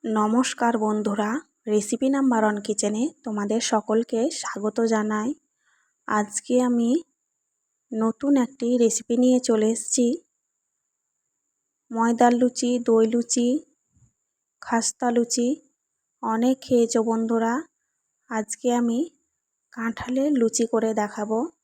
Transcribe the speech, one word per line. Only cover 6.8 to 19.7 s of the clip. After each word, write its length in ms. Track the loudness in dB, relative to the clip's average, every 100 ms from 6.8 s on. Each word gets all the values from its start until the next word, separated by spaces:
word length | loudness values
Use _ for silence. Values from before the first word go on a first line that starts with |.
| 2 0 -2 _ _ _ _ _ _ _ _
নতুন 420 | -2 -2 -2 2 2
একটি 300 | 2 -2 -2 2
রেসিপি 380 | 2 2 -2 2
নিয়ে 220 | 4 4
চলে 280 | 2 2 2
এসেছি। 360 | 0 -2 0 0 0 _ _ _ _ _ _ _ _ _ _ _ _ _ _ _ _ _
ময়দার 420 | -2 0 4 4
লুচি, 380 | 4 2 0 -2 0
দই 260 | 2 4 4
লুচি, 400 | 0 -2 0 0 -2 -6 _ _ _ _ _ _ _ _ _
খাস্তা 460 | -4 -2 -2 -4 -2
লুচি 360 | 0 0 0 -2 -2 _ _ _ _ _ _
অনেক 320 | -6 0 0 0
খেয়েছো 380 | 0 2 2 0
বন্ধুরা। 500 | 0 -2 0 0 0 -2 -6 _ _ _ _ _ _
আজকে 380 | -8 -6 -4 -2
আমি 260 | 0 0 -2 -4 _ _ _ _ _ _